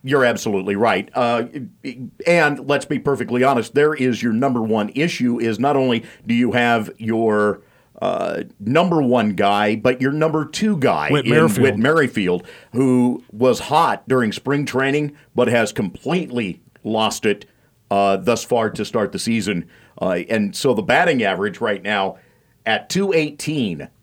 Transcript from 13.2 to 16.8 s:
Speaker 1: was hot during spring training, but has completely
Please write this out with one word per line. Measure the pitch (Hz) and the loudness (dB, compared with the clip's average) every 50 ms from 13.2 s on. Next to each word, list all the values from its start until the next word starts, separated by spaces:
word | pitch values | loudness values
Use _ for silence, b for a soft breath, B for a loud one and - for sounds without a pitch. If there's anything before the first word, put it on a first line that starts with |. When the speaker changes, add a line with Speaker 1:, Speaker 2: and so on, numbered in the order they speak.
| - - | -10 -18
Speaker 1:
was | - 107 123 127 120 - | -4 0 2 2 2 0
hot | - - 143 156 170 131 101 - _ | -2 0 2 2 2 2 0 -4 _
during | - 131 127 120 107 | -2 0 0 0 0
spring | 101 - _ 131 143 143 147 | -4 -6 _ -2 -2 -2 -2
training, | - - - 135 139 139 151 151 143 143 B B B B | -2 -2 -2 0 0 0 0 -2 -4 -8 B B B B
but | 123 123 110 | 0 0 2
has | 117 117 113 107 - | 2 2 0 0 -2
completely | - 104 92 - - - 127 165 185 165 - 123 120 110 92 80 - _ _ _ _ | -4 -6 -6 -6 -8 -6 -4 -4 -4 -4 -4 -6 -6 -6 -6 -8 -12 _ _ _ _